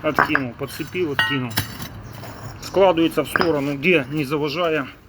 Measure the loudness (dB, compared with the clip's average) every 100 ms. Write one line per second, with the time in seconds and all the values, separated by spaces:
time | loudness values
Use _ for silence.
0 | 0 2 2 2 -2 -6 -10 -8 -8 -2
1 | -2 0 0 0 -2 -4 -4 -8 -12 -12
2 | -14 -14 -14 -12 -14 -12 -2 4 6 6
3 | 2 2 0 2 4 4 0 0 4 4
4 | 2 -2 -2 0 -2 0 0 0 -2 -10